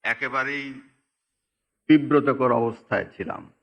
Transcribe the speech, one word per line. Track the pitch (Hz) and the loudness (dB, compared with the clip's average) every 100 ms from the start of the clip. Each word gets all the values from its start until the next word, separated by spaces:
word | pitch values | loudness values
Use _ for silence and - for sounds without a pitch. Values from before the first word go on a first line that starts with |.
একেবারেই | 110 117 135 131 135 143 139 135 - _ _ _ _ _ _ _ _ _ - | -6 -6 -6 -4 -4 -6 -10 -14 -20 _ _ _ _ _ _ _ _ _ 4
বিব্রতকর | 156 139 143 143 127 127 | 4 6 2 2 0 2
অবস্থায় | 117 117 113 _ 98 87 - | 2 0 -4 _ -4 -4 -10
ছিলাম। | 98 - - _ | -10 -10 -14 _